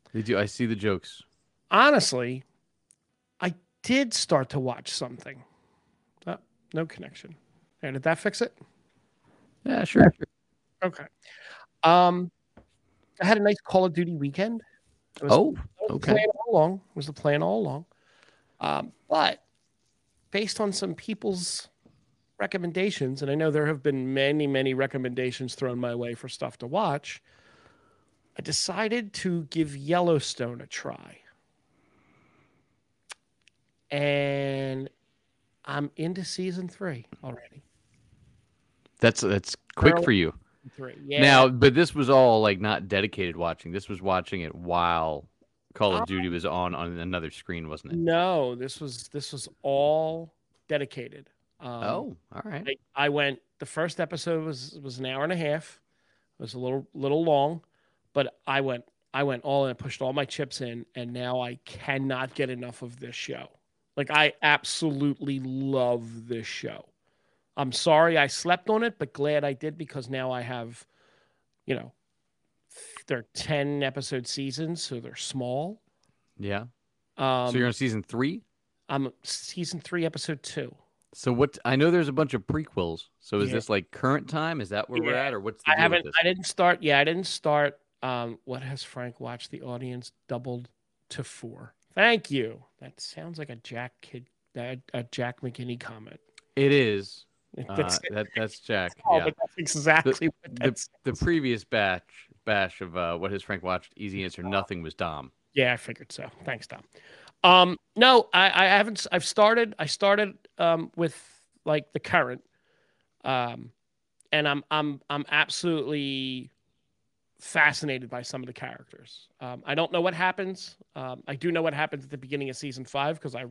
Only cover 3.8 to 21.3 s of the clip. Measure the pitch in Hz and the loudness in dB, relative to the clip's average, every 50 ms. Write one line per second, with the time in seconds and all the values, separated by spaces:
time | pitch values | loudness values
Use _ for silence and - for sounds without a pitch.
3.8 | - - 247 269 277 233 - - - - 170 143 131 - - 139 127 127 120 - | -2 0 2 2 2 2 -2 -4 0 2 2 2 2 0 -2 -2 -2 -2 -4 -6
4.8 | - - - - 139 123 127 123 - - 135 123 127 _ _ _ _ _ _ _ | -8 -8 -8 -6 -8 -8 -10 -14 -14 -16 -16 -16 -20 _ _ _ _ _ _ _
5.8 | _ _ _ _ _ _ _ _ - 170 - - - _ _ _ _ _ - 160 | _ _ _ _ _ _ _ _ -10 -10 -10 -10 -10 _ _ _ _ _ -6 -4
6.8 | 165 156 - - 175 - - - - - 160 - _ _ _ _ _ _ _ _ | -4 -4 -8 -14 -16 -16 -18 -20 -20 -20 -20 -20 _ _ _ _ _ _ _ _
7.8 | - 139 131 135 131 160 165 - - 208 - - 160 - - _ - - _ _ | -10 -8 -8 0 2 2 2 2 0 -4 -2 -2 -4 -4 -6 _ -20 -20 _ _
8.8 | _ _ _ _ _ _ _ _ _ _ _ _ _ _ _ _ _ - 269 - | _ _ _ _ _ _ _ _ _ _ _ _ _ _ _ _ _ -2 0 0
9.8 | - - - - - 175 - - 151 - _ _ _ _ _ _ _ _ _ _ | 0 2 6 8 8 8 8 4 -4 -12 _ _ _ _ _ _ _ _ _ _
10.8 | 185 180 - - 143 - - _ _ - - - - - - - - - _ _ | -6 -6 -6 -6 -14 -18 -20 _ _ -20 -20 -20 -20 -20 -20 -20 -20 -20 _ _
11.8 | - 160 170 180 180 175 175 180 180 175 - _ _ _ _ - - _ _ _ | 4 6 8 8 8 6 4 2 -2 -4 -8 _ _ _ _ -20 -20 _ _ _
12.8 | _ _ _ _ _ _ _ - 175 185 226 214 202 208 208 - - - - 185 | _ _ _ _ _ _ _ -2 2 4 4 6 6 4 2 2 -2 2 4 4
13.8 | 185 185 151 175 175 165 170 147 143 143 139 175 196 226 233 226 - _ _ _ | 4 4 2 0 -2 -2 -2 -4 -4 -4 -2 -2 -2 -2 -4 -6 -10 _ _ _
14.8 | _ _ _ _ _ _ _ - 143 143 - 151 214 311 - - - - - - | _ _ _ _ _ _ _ -8 2 6 6 6 6 4 0 -4 -8 -14 -10 -8
15.8 | 427 415 - 143 - - 214 214 214 214 - - - 480 220 170 151 170 190 190 | -6 -4 -4 -2 2 4 4 4 4 2 0 -2 -2 2 4 4 4 4 2 -2
16.8 | - _ _ 165 135 151 147 - - 151 143 147 165 170 202 226 208 147 131 147 | -8 _ _ -10 -10 -10 -10 -4 0 0 2 2 2 0 0 0 -2 -4 -6 -8
17.8 | 170 - _ _ _ _ _ _ _ _ _ _ _ _ _ _ - 73 73 71 | -10 -14 _ _ _ _ _ _ _ _ _ _ _ _ _ _ -4 -2 -2 -2
18.8 | - - - _ _ _ - 311 139 - - - _ _ _ _ _ _ _ _ | -4 -6 -12 _ _ _ 2 2 4 2 0 -2 _ _ _ _ _ _ _ _
19.8 | _ _ _ _ _ _ _ _ _ _ - 196 220 196 - - 214 202 190 - | _ _ _ _ _ _ _ _ _ _ -4 -4 -4 -4 -4 -2 -2 -2 -2 -2
20.8 | 202 185 165 - - - 214 - - 214 | -4 -6 -6 -8 -8 -8 -8 -4 -4 -4